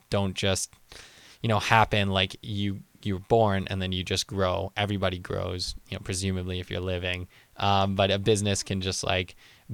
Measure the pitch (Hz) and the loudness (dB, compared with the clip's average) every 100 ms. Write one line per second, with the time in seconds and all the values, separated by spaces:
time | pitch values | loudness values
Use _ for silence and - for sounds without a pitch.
0 | - 101 98 90 101 92 - - - - | -4 -2 -2 0 0 0 -2 -10 -20 -20
1 | - - - - 113 104 - 113 104 107 | -20 -20 -20 -6 0 0 4 4 6 2
2 | 98 95 95 - 120 101 101 98 - _ | 2 2 0 -4 -8 -4 -4 -4 -12 _
3 | 104 92 98 117 107 95 90 95 92 92 | -4 -4 2 4 4 2 -2 -4 -2 -2
4 | 92 95 - 98 92 90 95 - 104 101 | -2 -2 -2 0 0 0 -2 -4 -2 0
5 | 95 90 87 95 92 90 - - - 95 | 0 -2 -4 -4 -4 -4 -6 -8 -10 -10
6 | - 92 95 92 92 90 90 95 92 90 | -6 -4 -2 -2 -4 -6 -6 -6 -4 -4
7 | 90 90 92 - _ - 101 98 98 95 | -2 -4 -6 -16 _ -4 2 4 4 4
8 | 98 98 104 104 101 98 - 95 95 87 | 2 4 4 4 4 0 0 -2 -2 -2
9 | 95 92 92 - - - - | 0 0 -2 -8 -20 -20 -10